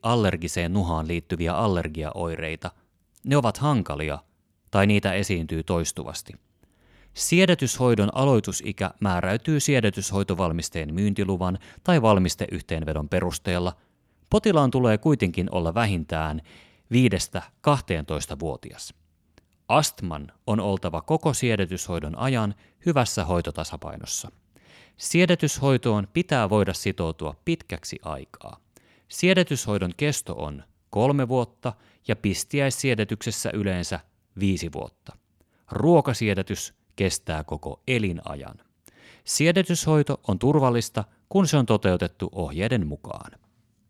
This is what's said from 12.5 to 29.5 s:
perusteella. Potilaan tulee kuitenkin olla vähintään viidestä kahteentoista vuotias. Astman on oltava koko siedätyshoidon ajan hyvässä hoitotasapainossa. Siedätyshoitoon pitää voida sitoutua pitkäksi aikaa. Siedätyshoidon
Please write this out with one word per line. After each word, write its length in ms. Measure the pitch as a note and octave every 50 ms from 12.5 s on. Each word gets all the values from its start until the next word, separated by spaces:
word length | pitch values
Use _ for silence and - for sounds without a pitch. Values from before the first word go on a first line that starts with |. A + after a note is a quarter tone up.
| - - - - - D#2+ D#2 D#2 D2+ D2+ D2+ D2
perusteella. 680 | F#2 F2+ F2+ F2 E2 - - G2 F2 F2+ F2 F2+ - - _ _ _ _ _ _ _ _ _ _
Potilaan 420 | - G#3+ - A3 F#3 D3+ C#3 B2+
tulee 260 | A2 C3 B2 A#2 G#2+ G#2+
kuitenkin 500 | - D#3+ D3 - G#2 F2+ E2 F#2 F2 -
olla 220 | - F#2 E2+ E2 E2
vähintään 680 | A2+ A#2 G#2 F#2+ E2+ D#2 - E2+ D#2+ D#2+ D#2 D2+ D#2 - - - - - _ _ _ _ _
viidestä 500 | A#2 B2 B2+ A2+ F#2+ F2 - - - F2+ - - _ _
kahteentoista 800 | - D3+ D3 B2+ - - F2+ D#2 D2 - D#2+ D2 - - D2+ C2+
vuotias. 540 | E2+ D#2 C2 - - - - - - - - _ _ _ _ _ _ _ _ _ _ _ _ _ _ -
Astman 640 | A#2+ D3+ C#3+ - - - G2 F2 D#2 D2 D2 - - _ _ -
on 120 | G#2 A2
oltava 420 | F#2+ G#2 G2 F#2 - F2 D#2 D#2+
koko 320 | - - D#3+ D#3+ - D#3+ C3
siedätyshoidon 840 | - - A#2+ A2 G2 F#2+ E2 F#2 F2 - - F2 E2 D#2 D2 D#2+ -
ajan 380 | B2 C3+ C3 A#2 G#2+ G#2 G2+ - _ _ _ _ _
hyvässä 400 | F3 D#3 C#3 A#2+ - - A2+ E2+
hoitotasapainossa. 1040 | D#2+ F2+ F2 E2+ E2 - D#2 D#2 - D#2 - - D2 C#2+ - - - - - - - - _ _ _ _ _ _ _ - - - _ _ -
Siedätyshoitoon 1080 | - - - E3+ F#3 F#3 F3 - - C#3+ - - C3+ C#3+ C3 A#2+ - B2 G#2+ G#2 G2 - _
pitää 360 | E3 F3 - D#3 B2+ G#2+ F#2
voida 240 | G#2 G#2+ F#2+ F#2+ F2+
sitoutua 600 | - - G2+ F2+ - F2 D#2+ D#2+ - E2+ D2 D2+ - _
pitkäksi 540 | E3 E3 - - - F2 E2 - - - -
aikaa. 560 | - D#2+ D2+ C2+ C2+ - - - - - - - _ _ _ - _ _ _ _ _ _
Siedätyshoidon 840 | - - - F3+ F#3+ F#3 F3 -